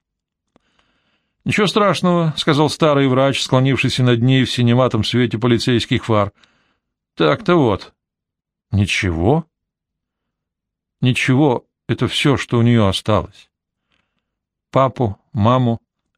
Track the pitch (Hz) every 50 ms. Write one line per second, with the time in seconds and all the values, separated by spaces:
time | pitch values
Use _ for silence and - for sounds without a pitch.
0 | _ _ _ _ _ _ _ _ _ _ _ _ _ _ _ _ _ _ _ _
1 | _ _ _ _ _ _ _ _ _ - - - 208 180 - 226 208 196 160 -
2 | - 180 175 170 165 160 143 - - - 151 139 160 147 - - 170 156 143 139
3 | 139 135 127 131 135 139 135 - - - 135 127 131 135 135 113 - 127 - -
4 | 123 123 123 117 117 131 135 131 127 - - - 123 120 120 127 131 120 - 110
5 | 104 - - 120 123 117 - 107 117 123 123 110 - 131 123 113 - - 127 110
6 | - - 113 104 101 98 - _ _ _ _ _ _ _ _ _ _ _ _ _
7 | _ _ _ - 156 156 147 - 226 - 180 170 139 113 98 90 - - _ _
8 | _ _ _ _ _ _ _ _ _ _ _ _ _ _ - 98 101 - - -
9 | 104 95 82 80 85 107 147 170 - - _ _ _ _ _ _ _ _ _ _
10 | _ _ _ _ _ _ _ _ _ _ _ _ _ _ _ _ _ _ _ _
11 | - 127 120 - - - 131 127 156 143 120 - - _ _ _ _ - 120 -
12 | 127 110 - - - 151 131 110 - - - 120 117 120 120 117 107 95 95 -
13 | - - 107 95 78 - - - - _ _ _ _ _ _ _ _ _ _ _
14 | _ _ _ _ _ _ _ _ _ _ _ _ _ _ - 131 135 131 - -
15 | 127 104 98 - _ _ - 110 101 113 123 131 127 117 117 - - _ _ _
16 | _ _ _